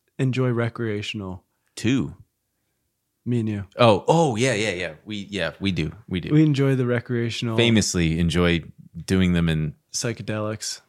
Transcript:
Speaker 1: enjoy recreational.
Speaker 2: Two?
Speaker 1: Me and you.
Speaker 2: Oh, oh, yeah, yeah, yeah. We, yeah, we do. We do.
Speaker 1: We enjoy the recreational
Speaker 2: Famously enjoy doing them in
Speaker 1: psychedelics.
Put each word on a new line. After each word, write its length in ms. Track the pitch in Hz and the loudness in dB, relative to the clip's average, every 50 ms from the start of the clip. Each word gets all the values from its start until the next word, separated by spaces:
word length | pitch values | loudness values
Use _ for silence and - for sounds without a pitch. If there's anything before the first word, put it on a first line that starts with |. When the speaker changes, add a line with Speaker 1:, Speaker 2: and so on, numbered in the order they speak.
| _ _ _ - | _ _ _ -4
Speaker 1:
enjoy 320 | 135 131 123 127 127 127 | -2 -2 0 0 0 0
recreational. 960 | 120 117 117 117 - - 120 113 104 104 104 - - 110 101 95 92 90 - _ _ _ _ _ _ | 0 0 -2 -2 -4 -6 -6 -4 -4 -6 -6 -8 -8 -8 -8 -10 -10 -12 -14 _ _ _ _ _ _
Speaker 2:
Two? 380 | - - 113 131 131 82 71 - - - _ _ _ _ _ _ _ _ _ _ _ _ _ _ _ _ _ _ _ - | -4 -2 0 0 0 0 -4 -8 -14 -20 _ _ _ _ _ _ _ _ _ _ _ _ _ _ _ _ _ _ _ -6
Speaker 1:
Me 140 | - 123 120 | -4 -2 -2
and 80 | 110 110 | -2 -2
you. 180 | 104 101 98 - - - | -4 -6 -8 -6 0 4
Speaker 2:
Oh, 260 | 120 117 107 92 - - | 6 6 6 6 4 4
oh, 280 | 151 165 170 147 117 | 4 4 4 2 2
yeah, 180 | 104 120 135 120 | 2 0 0 0
yeah, 160 | 101 107 107 92 | 0 0 -2 -2
yeah. 220 | 87 90 82 78 76 - | -4 -6 -8 -8 -12 -14
We, 120 | 98 107 104 98 98 | -12 -10 -10 -8 -8
yeah, 220 | 101 98 85 80 73 - | -6 -4 -4 -4 -4 -2
we 120 | 95 98 92 | -2 -2 0
do. 200 | 82 78 78 - - - - | 0 -2 -4 -6 -10 -10 -6
We 120 | - 92 | -6 -6
do. 120 | - - 151 | -2 2 4
Speaker 1:
We 100 | 151 156 | 4 4
enjoy 320 | 156 147 131 139 135 135 | 4 4 2 2 0 0
the 120 | 127 127 | 0 0
recreational 720 | 120 120 117 - - 123 117 117 117 113 - - 120 113 | 0 0 -2 -2 -2 -4 -2 -2 -4 -4 -4 -4 -2 0
Speaker 2:
Famously 600 | 113 117 117 117 107 95 - - 92 85 80 80 82 | 2 4 4 4 4 2 2 2 0 2 2 2 2
enjoy 440 | 87 85 78 85 87 87 85 85 76 - - - - - - 87 80 | 0 0 2 2 2 2 2 0 -2 -6 -16 -20 -20 -20 -18 -10 -4
doing 300 | - 98 92 92 90 90 | -2 0 2 2 2 2
them 140 | 87 85 82 | 2 2 0
in 260 | 80 78 78 76 - _ _ _ - | 0 0 -2 -4 -8 _ _ _ -10
Speaker 1:
psychedelics. 880 | - - 123 113 - 104 104 107 107 107 107 110 101 - - - - _ | -6 -6 -6 -6 -8 -8 -8 -8 -6 -6 -6 -8 -8 -10 -12 -12 -12 _